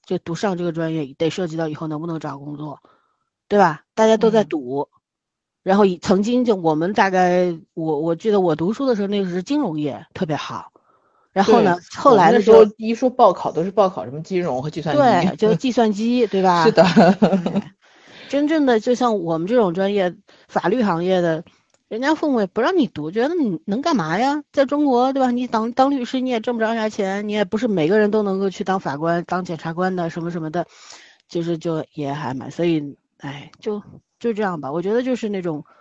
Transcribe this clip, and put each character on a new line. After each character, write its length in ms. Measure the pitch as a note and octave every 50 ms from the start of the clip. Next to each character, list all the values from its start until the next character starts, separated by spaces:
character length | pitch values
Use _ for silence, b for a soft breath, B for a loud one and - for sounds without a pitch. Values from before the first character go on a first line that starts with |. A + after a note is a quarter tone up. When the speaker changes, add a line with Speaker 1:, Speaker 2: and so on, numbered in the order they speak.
| _
Speaker 1:
就 100 | - F#3+
读 180 | F3 - - E3
上 220 | E3 - G#3 F#3
这 80 | E3+ F3
个 80 | F3 D#3+
专 220 | E3 E3 D#3+ D#3+
业， 200 | D#3+ D3+ B2+ C#3 -
得 100 | E3 D#3+
涉 180 | - - F#3
及 120 | E3 D#3 D#3+
到 100 | E3 D#3+
以 60 | D3+
后 140 | - E3 D#3
能 120 | D#3 D3+
不 60 | D#3+
能 120 | E3+ E3 D#3
找 200 | D#3 D3+ C#3 C#3
工 180 | C#3+ C#3+ D3
作， 240 | C#3+ D3+ D3+ C#3 - _ _ _ _ _ _ _ _ _ _ _ _ _ -
对 100 | G3+ G#3
吧？” 240 | G3 E3+ D3+ D3 _ _ _
大 120 | - A3
家 100 | A3 A3
都 140 | G#3+ A3+ A3+
在 140 | G#3+ A3 G3+
赌。 440 | D#3 F3 D#3 C3 B2 C3 C#3 C#3+ -
Speaker 2:
嗯。 60 | _ _ _ _ _ _ _ _ _ _ _ _ _ _ -
Speaker 1:
然 140 | F3+ F#3
后 80 | G3+ G#3
以， 140 | G3 F3+ E3+
曾 240 | - - G3+ F#3+ G3+
经 200 | G#3+ B3 B3 B3+
就 140 | A#3 A3
我 180 | F#3+ E3+ D#3+ D#3
们 200 | D3+ D#3+ F#3 G#3+
大 160 | A#3 G#3+ F#3+
概， 440 | F#3 F#3 F#3 F3+ F3+ F3+ F3+ F3+ E3+ D#3+ - _ _
我， 240 | - E3 D#3+ D#3 C#3+
我 160 | D#3 E3 E3
记 140 | E3 - A3
得 100 | G#3 G3+
我 160 | F#3 F3 D#3
读 160 | D#3 D#3+ F3+ A3+
书 140 | - C#4
的 100 | C4+ A#3+
时 60 | G3+ G#3
候， 60 | G3
那 140 | G3+ G3+ G3
个 60 | F#3
是 140 | E3+ F#3 F3+
金 180 | - C#4 D4+
融 180 | D4 G#3 D#3 D#3
业 280 | D3+ C#3+ A#2+ G#2 - - -
特 100 | - F#3+
别 100 | D#3 D3+
好。 380 | C3+ - - C#3 F2 - - _ _ _ _ _ _ _ _ _ _ _ _ -
然 120 | F#3+ G3
后 160 | G3 A3 A#3
呢， 160 | A3 F#3+ F3
Speaker 2:
对， 240 | F3 - - - -
Speaker 1:
后 140 | - C#4+ B3+
来 180 | G3+ F3+ E3 -
的 80 | A3
时 100 | G3+ G3+
候 100 | A3 A3+
Speaker 2:
我 20 | A3
们 60 | G#3+
那 40 | G#3
时 80 | - A3+
候 60 | A3
一 60 | A3+
说 160 | - - B3+
报 200 | B3+ - A#3+ G3+
考， 220 | F3 - - D3 -
都 100 | D#3 E3
是 80 | G3
报 200 | F#3 G#3+ G3+ F#3+
考 160 | F#3 - F2+
什 40 | A#2
么 120 | B2+ D3+ E3
金 180 | - F#3+ F3+
融 220 | F3 E3 B2+ B2+ C3
和 80 | D#3
计 100 | D#3 E3
算 160 | D3+ D#3+ D3
机。 60 | D4 C#4+
Speaker 1:
对， 340 | B3+ G#3+ F3 E3 F#3+ -
就 180 | - - G#3+ G#3+
计 160 | E3 - C4
算 220 | A3 - A#3 A3 G#3
机， 340 | G3 A3 A#3 A#3+ B3 A#3+
对 160 | G3+ - F#3+ F#3
吧？ 220 | F#3 F3 F3 E3
Speaker 2:
<laughs> 0 |
是 80 | - -
的。 120 | - E3 F3+ E3 - F#3+ E3 G3 -
Speaker 1:
对。 420 | - E3+ F3+ G3 E3+ E3 - G3 - - - _ B B B B B B B B B B
真 180 | - C#4 D4 D4
正 160 | D#4+ D#4+ D4
的 160 | C4 A#3+ A3
就 140 | G#3+ B3+ B3
像 240 | A3 C4 A#3+ A3 G3+
我 160 | E3+ E3+ E3+
们 100 | D#3+ E3
这 80 | F#3 A#3+
种 200 | B3+ A3+ F#3 E3
专 180 | F3+ F#3+ G3 G#3
业， 240 | G3+ F#3 F3+ E3 - _ b b b b b
法 200 | - - - E3+
律 140 | G3+ C4 A#3
行 220 | G3+ F3 E3 F3
业 160 | F3+ F#3 F#3
的， 240 | F3 E3+ D#3+ D#3 F3 b b b b b b _ _ -
人 140 | - A3 B3+
家 120 | C#4+ D#4
父 160 | D4 - D#4
母 100 | C4+ A#3
也 60 | G3+
不 140 | F3+ - -
让 160 | A#3 D4+ F#4+
你 100 | F#4 C#4
读， 240 | F3+ - - D3 D#3
觉 160 | F3 A3 A#3 C#4+
得 60 | F4
你 260 | F#4 D4 A3 F3+ D#3 -
能 160 | - G3 A#3
干 160 | C#4+ F4+ E4
嘛 220 | A#3 E3 D#3 D#3+ F#3+
呀？ 240 | A#3+ C4+ C#4+ D4+ D4 _ -
在 140 | - C#4
中 180 | C4+ C#4+ D4 D4
国， 280 | C#4+ B3+ A#3+ B3 C4 C4+
对 80 | C#4 C4
吧？ 80 | B3+
你 160 | A#3+ B3 B3+
当， 260 | A#3+ - A3+ A3 A#3 A#3+
当 180 | - C4 C#4
律 140 | C#4+ C4+ A#3+
师 160 | A#3 - C4
你 80 | B3 B3+
也 120 | B3 A3+
挣 160 | A3 - B3
不 40 | A3+
着 140 | A3 G#3+ A3+
啥 140 | A3+ A3 A3
钱， 380 | G#3 - G3+ F#3+ F#3+ G3+ G#3 G#3+
你 40 | G#3
也 120 | G#3+ G#3
不 120 | F#3+ -
是 100 | G#3+ A3 A#3+
每 200 | G3+ F3+ D3+ D#3
个 100 | G3 A3
人 120 | G#3+ G#3
都 120 | G#3 A3 G#3
能 160 | G3+ F#3+ F#3+
够 120 | G3 G3
去 120 | F3+ - G3+
当 140 | G3 F#3 F#3+
法 180 | D#3+ E3+ C3+
官、 280 | C#3+ D#3 E3 E3+ F3 E3+
当 200 | - F3+ F3+ F#3
检 120 | F3 F3
察 160 | D#3 - E3 E3
官 240 | D#3+ F#3 F#3 F#3+
的， 140 | F3+ E3+ E3
什 120 | E3 F3 E3
么 80 | E3+
什 120 | E3+ F3 D#3+
么 80 | D#3
的， 160 | D#3 F3 E3 - B B B B B B B B B B B _
就 140 | - E3+ E3+
是， 140 | E3 E3+
就 280 | D#3+ D#3+ E3+ E3 D#3 D3 - _
也 180 | - D3 C#3 C#3
还 220 | D3 D3+ A#2 C3
蛮， 160 | C3+ A2+ A#2+
所 160 | D3+ - E3+
以， 300 | F3 E3 D#3 C#3+ C#3+ C3+ - _ _ _ _
哎， 320 | - C#3+ C3+ C#3+ C3+ - - _
就， 220 | - A3+ G#3 G#3 - - - - _ _ _ _
就 160 | - A#3 A3+
这 80 | G3 G#3+
样 180 | G3 F3+ D#3+
吧。 100 | C#3+ C3
我 120 | C#3+ E3+ E3+
觉 100 | F#3+ G#3+
得 100 | A#3 B3+
就 140 | B3+ B3+
是 140 | A3+ - G#3+
那 100 | G#3 F#3+
种 240 | F3 F3 D#3 D3 - b b b